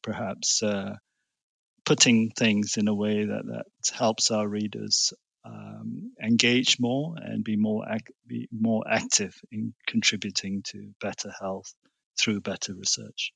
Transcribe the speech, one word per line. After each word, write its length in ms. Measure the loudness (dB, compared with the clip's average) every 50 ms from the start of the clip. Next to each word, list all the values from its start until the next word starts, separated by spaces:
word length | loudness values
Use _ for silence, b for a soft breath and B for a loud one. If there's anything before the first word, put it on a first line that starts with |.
perhaps, 600 | -6 -6 -4 -4 -4 -6 -6 -2 0 0 0 2
uh, 320 | 2 0 0 0 -2 -6 -8 -12 _ _ _ _ _ _ _ _ _ _ _ _ _ _ _ _ _
putting 460 | 2 6 6 8 6 8 6 4 2
things 460 | 0 2 4 4 4 4 2 0 0
in 100 | 0 2
a 80 | 2 2
way 300 | 2 2 2 2 2 0
that, 220 | 0 -2 -4 -6
that 500 | -6 -8 -8 -10 _ _ _ -4 -4 -2
helps 340 | 2 2 2 2 2 0 2
our 160 | 2 2 0
readers, 680 | 0 0 -2 -2 -2 -4 -6 -2 0 0 2 0 0 -2 _ _ _ _ _ _
um, 680 | -16 -14 -14 -14 -14 -14 -10 -10 -8 -8 -8 -10 -12 -10 -6
engage 560 | 2 2 4 6 6 6 6 4 4 2 2 2
more 360 | 2 0 0 0 -2 -4 -6
and 260 | -8 -8 -6 -4 -4
be 140 | -2 0 0
more 300 | 2 2 2 2 -2 -2 -4
ac-, 220 | -6 -6 -6 -10 -20 _ _
be 220 | -8 -8 -8 -6 -8
more 320 | -2 0 2 2 2 2 2
active 480 | 0 0 -2 0 0 0 0 0 -2 -8 -14 -20 _
in 220 | -6 -6 -6 -6 -8 _ _
contributing 760 | 0 0 2 2 2 0 0 -6 -4 -4 -4 -4 -2 -4 -4
to 280 | -6 -8 -12 -12 -14 -16 -14 _
better 320 | -8 -8 -6 -6 -10 -10 -10 -8
health 320 | -6 -6 -6 -6 -10 -14 -20 _ _ _ _ _ _ _ _ 0
through 220 | 0 2 2 0
better 340 | -2 -4 -6 -4 -6 -8 -8
research. 580 | -6 -2 -2 -2 -2 -4 -12 -8 -8 -8 -8 _